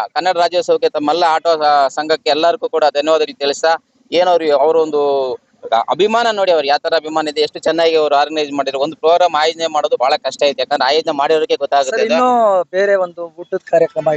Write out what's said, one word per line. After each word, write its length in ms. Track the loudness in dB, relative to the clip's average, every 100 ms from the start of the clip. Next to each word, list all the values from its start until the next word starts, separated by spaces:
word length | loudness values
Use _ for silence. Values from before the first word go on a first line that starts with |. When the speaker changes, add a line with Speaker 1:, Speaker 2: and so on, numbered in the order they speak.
| -2
Speaker 1:
ಕನ್ನಡ 200 | -2 -2 0
ರಾಜ್ಯೋತ್ಸವಕ್ಕೆ 460 | 0 0 0 0 0 -2
ತಮ್ಮೆಲ್ಲ 280 | -2 0 2
ಆಟೋ 180 | 2 0 0
ಸ-, 260 | 2 2 2 -2
ಸಂಘಕ್ಕೆ 340 | -4 -2 0 0
ಎಲ್ಲರಿಗೂ 320 | 2 0 -2 0
ಕೂಡ 80 | 0 2
ಧನ್ಯವಾದಗಳು 400 | 0 0 0 -4
ತಿಳಿಸ್ತಾ, 300 | -4 0 0 -2 _ _ _ 0
ಏನವ್ರು 280 | 2 2 2 2
ಅವರೊಂದು 380 | 4 2 0 0 0 0 -2 -6 _ _ -4 -2 0
ಅಭಿಮಾನ 320 | 0 0 0 0 0
ನೋಡಿ, 140 | 2 2
ಅವ್ರು 100 | 2
ಯಾವ 60 | -2
ತರ 100 | 0 -2
ಅಭಿಮಾನ 260 | -2 -4 -4
ಇದೆ, 80 | -2 -4
ಎಷ್ಟು 120 | -2 -2
ಚೆನ್ನಾಗಿ 300 | 0 2 2
ಅವ್ರು 120 | 2 2
ಆರ್ಗನೈಸ್ 300 | 0 -2 -4 -4
ಮಾಡಿದ್ರು. 220 | -4 -2 -4
ಒಂದು 100 | -2
ಪ್ರೋಗ್ರಾಮ್ 340 | 2 2 2 0
ಆಯೋಜನೆ 240 | -2 -2 -4 -2
ಮಾಡೋದು 200 | -2 0
ಬಹಳ 100 | 0 -2 -4
ಕಷ್ಟ 140 | -2 -2
ಐತೆ, 140 | -2
ಯಾಕಂದ್ರೆ 240 | -4 -2 0
ಆಯೋಜನೆ 240 | 0 -2 -2
ಮಾಡಿರೋರಿಗೆ 340 | 0 0 0
Speaker 2:
ಸರ್, 80 | -2
Speaker 1:
ಗೊತ್ತಾಗುತ್ತೆ. 380 | 0 0 0 -2 0
Speaker 2:
ಇನ್ನು 220 | 0 2 2 2 0 -2 -2
ಬೇರೆ 200 | 0 0
ಒಂದು 180 | -2 -8 -14 -14
ಊಟದ 220 | -8 -8 -2
ಕಾರ್ಯಕ್ರಮ 340 | 0 0 -2 -2